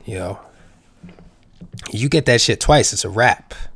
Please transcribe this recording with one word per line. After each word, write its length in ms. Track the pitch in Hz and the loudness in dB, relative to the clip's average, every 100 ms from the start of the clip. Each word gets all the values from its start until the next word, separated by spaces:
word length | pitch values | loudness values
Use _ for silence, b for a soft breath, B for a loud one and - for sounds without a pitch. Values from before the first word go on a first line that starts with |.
| - | -12
you 100 | 98 | -8
know? 240 | 90 101 - b b b b b 175 b - _ _ - - - - | -8 -10 -16 b b b b b -20 b -20 _ _ -20 -18 -16 -10
You 160 | 107 135 | -4 0
get 180 | 160 131 | 0 4
that 120 | 120 | 2
shit 220 | - 110 | 2 0
twice, 320 | - 151 - | 4 4 4
it's 100 | 107 | -2
a 60 | 98 | -4
wrap. 440 | 98 120 90 - - - | 2 2 2 -4 -12 -12